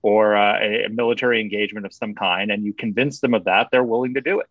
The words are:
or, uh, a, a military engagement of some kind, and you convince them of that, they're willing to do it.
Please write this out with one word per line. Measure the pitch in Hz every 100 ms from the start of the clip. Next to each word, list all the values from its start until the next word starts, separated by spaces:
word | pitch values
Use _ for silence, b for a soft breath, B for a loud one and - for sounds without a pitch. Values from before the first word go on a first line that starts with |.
or, | 110 107 107 104
uh, | 104 -
a, | 107 107 107
a |
military | 113 117 117 123 117
engagement | 107 104 104 107 98
of |
some | - 110
kind, | 101 98 90 101
and | 104
you | 104
convince | 101 113 104 139 139
them | 127
of | 113 92
that, | 95 120
they're | 127
willing | 123 113 127
to | 127
do | 131 196
it. | -